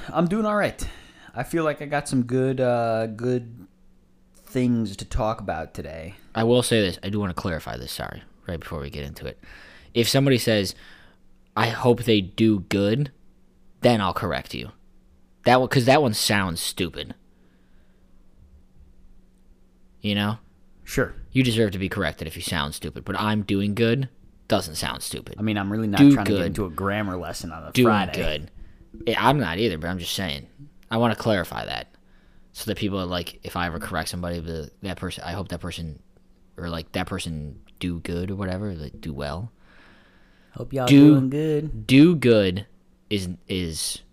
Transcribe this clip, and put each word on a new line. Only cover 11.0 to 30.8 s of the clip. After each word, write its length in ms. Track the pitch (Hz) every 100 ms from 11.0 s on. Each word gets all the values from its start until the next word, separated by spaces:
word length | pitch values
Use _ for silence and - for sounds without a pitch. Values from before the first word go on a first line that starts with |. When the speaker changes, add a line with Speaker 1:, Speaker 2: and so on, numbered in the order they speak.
| - _ - - _
Speaker 2:
"I 140 | 107 117
hope 360 | 117 123 117 120
they 160 | 107
do 400 | 92 - 113 104
good," 500 | 87 101 101 120 147 - - - _ _ - -
then 180 | 123 113
I'll 140 | 95
correct 400 | - 92 67 -
you. 160 | 60 - - - - _ _ _ _
That 160 | - 127
one, 80 | 127
'cause 160 | 135
that 180 | 117 143
one 120 | 135
sounds 480 | 107 - 104 95 85
stupid. 520 | - - 85 - - - _ _ _ _ _ - - _ _ - - - - - - - - - - - - _ - - - _ - -
You 140 | 104 101
know? 220 | 104 110 - _ - -
Speaker 1:
Sure. 300 | - - - - -
Speaker 2:
You 120 | 131
deserve 280 | 127 113 107
to 80 | 90
be 100 | 95
corrected 380 | 101 80 - 80
if 80 | 87
you 60 |
sound 340 | - 85 71 -
stupid, 300 | 80 - -
but 140 | 98
"I'm 220 | 107 107
doing 320 | 101 98 101 101
good" 320 | 113 127 131 - - - -
doesn't 280 | 101 85 78
sound 260 | 64 67
stupid. 340 | - - - -
Speaker 1:
I 20 |
mean, 160 | 107 104
I'm 140 | 98
really 160 | 110 110
not 100 | 110
Speaker 2:
Do 140 | 143
Speaker 1:
trying 120 | 135 101
to 60 |
get 60 | 98
Speaker 2:
good. 80 | 87
Speaker 1:
into 180 | 87 95
a 40 |
grammar 480 | 78 98 104 101 90
lesson 340 | 82 - 87
on 120 | 80
a 80 | 76
Speaker 2:
Doing 160 | 127 120
Speaker 1:
Friday. 260 | 104 92
Speaker 2:
good. 380 | 92 80 76 76 - - - - - -
Yeah, 200 | 95 113
I'm 120 | 151
not 180 | 90 85
either, 200 | 117 80
but 100 | 85
I'm 80 | 90
just 160 | 85
saying. 320 | - 92 71 - - 143 -